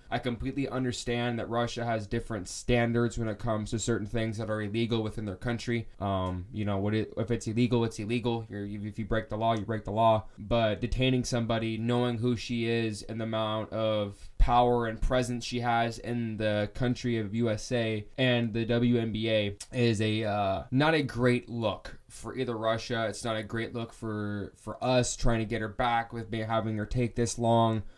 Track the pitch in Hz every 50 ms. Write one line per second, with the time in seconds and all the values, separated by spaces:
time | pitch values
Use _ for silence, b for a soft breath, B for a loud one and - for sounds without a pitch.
0 | B B 113 120 - 127 120 113 123 135 135 139 135 - 113 131 127 123 113 -
1 | - 123 120 120 120 120 117 113 104 95 117 117 120 117 - 117 117 120 117 110
2 | 104 - - 117 - - 113 104 90 - - - - - 123 120 117 117 117 117
3 | 120 113 - 113 117 110 104 - - 120 110 107 107 104 - 110 - - 117 98
4 | 104 104 - 113 110 113 107 107 113 101 107 107 107 101 101 113 117 107 117 113
5 | 110 107 - - - 101 92 - - 123 117 113 - - 117 117 110 b b b
6 | 95 101 98 95 92 92 90 90 90 107 - 104 104 104 101 95 98 104 110 110
7 | 104 - - - 110 - 120 - - 113 104 113 123 113 123 117 113 113 - -
8 | 107 101 120 123 104 120 117 113 113 110 104 104 101 101 104 104 101 107 104 -
9 | 110 98 117 110 101 - 110 107 113 113 117 110 98 104 113 107 - - 101 110
10 | 113 113 110 107 - b b b 107 98 120 117 113 107 104 90 120 113 - 120
11 | 131 131 131 127 117 - 131 120 113 113 117 113 113 113 113 107 113 117 123 123
12 | 123 123 120 110 117 123 123 110 - - 120 117 113 117 117 117 113 113 104 104
13 | - - 110 113 110 110 110 110 110 107 107 110 107 - - 110 110 110 107 107
14 | 104 101 101 - - - - - - - 123 120 123 123 120 120 117 113 110 -
15 | - - 131 127 123 117 123 120 117 - 123 120 117 123 117 113 117 120 113 -
16 | - 113 120 120 117 113 110 104 110 107 104 104 104 104 - - 127 123 123 -
17 | - 123 117 113 107 98 104 117 120 113 107 92 - - 127 120 113 110 110 107
18 | 104 - - - 131 127 123 120 117 113 104 117 117 104 117 120 120 120 120 120
19 | 117 113 104 107 110 113 110 107 104 101 98 - - - - 127 120 117 110 101
20 | 110 107 107 110 113 104 101 104 101 98 95 - - - 127 131 147 156 165 156
21 | 143 120 - 117 123 123 123 123 - - 117 117 113 104 90 - - - - -
22 | - - - - - 113 - 123 131 120 117 110 110 110 113 117 - - 123 113
23 | 113 107 101 - - 117 110 110 107 104 113 113 113 104 110 120 117 113 - -
24 | 110 110 107 104 104 104 104 101 95 - - - - 113 - - - 127 127 127
25 | 120 - - - - 127 117 113 110 101 117 110 110 107 95 - 123 120 117 117
26 | 113 - 120 117 110 101 110 110 110 107 113 113 104 110 110 107 107 - - 127
27 | 123 113 - 123 120 113 - - 117 113 117 117 113 113 113 110 - b b